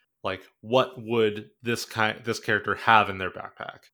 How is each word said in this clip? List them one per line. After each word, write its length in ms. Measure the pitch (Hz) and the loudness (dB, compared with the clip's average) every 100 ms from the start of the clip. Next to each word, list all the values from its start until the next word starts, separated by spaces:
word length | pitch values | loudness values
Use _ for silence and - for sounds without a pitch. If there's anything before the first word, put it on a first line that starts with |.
| _ _ | _ _
like, 220 | 101 95 - _ | -8 -8 -12 _
what 340 | 110 123 127 - | 2 2 2 -4
would 480 | 110 117 107 104 107 _ | -2 2 2 0 -12 _
this 220 | 117 113 | -6 -6
ki-, 380 | - 113 107 107 | -4 -2 -2 -2
this 160 | 117 110 | -6 -6
character 340 | - 107 104 95 | -2 -2 -2 -2
have 340 | - 110 98 | 4 6 4
in 80 | 95 | -2
their 120 | 92 | -8
backpack? 600 | - 98 - - - _ | -8 -16 -14 -16 -16 _